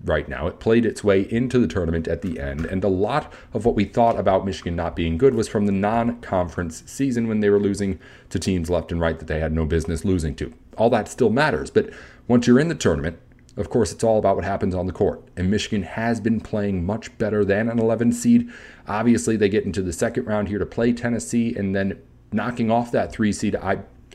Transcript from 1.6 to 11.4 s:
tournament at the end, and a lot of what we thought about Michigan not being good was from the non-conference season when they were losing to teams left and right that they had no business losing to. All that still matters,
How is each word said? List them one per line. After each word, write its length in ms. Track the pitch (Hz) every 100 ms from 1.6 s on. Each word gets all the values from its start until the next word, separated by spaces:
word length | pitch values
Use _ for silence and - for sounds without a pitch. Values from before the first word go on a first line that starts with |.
| 113
tournament 400 | 98 85 82 78
at 160 | 85
the 160 | 98 82
end, 280 | 69 69 80
and 180 | 95
a 40 | 98
lot 440 | 92 104 143 - - -
of 100 | 117
what 100 | 110
we 100 | 110
thought 340 | 101 - 117 113
about 260 | 98 95
Michigan 320 | 95 92 90 85
not 180 | 82
being 220 | - 85 82
good 180 | 135
was 140 | 117 104
from 180 | 110 101
the 60 |
non-conference 1080 | 98 104 117 117 120 - 92 87 87 85 - -
season 400 | - 139 117 113
when 140 | 107
they 100 | 104
were 80 | 101
losing 400 | 101 98 98 95 - - -
to 100 | 98
teams 300 | 98 92 82
left 240 | 87 80
and 80 | 85
right 180 | 82 82
that 100 | 80
they 120 | 78
had 120 | 80
no 120 | 80
business 400 | 78 82 78 80
losing 300 | 101 92 78 69
to. 160 | 65 - - -
All 140 | 113
that 180 | 120 104
still 220 | - 117
matters, 400 | 113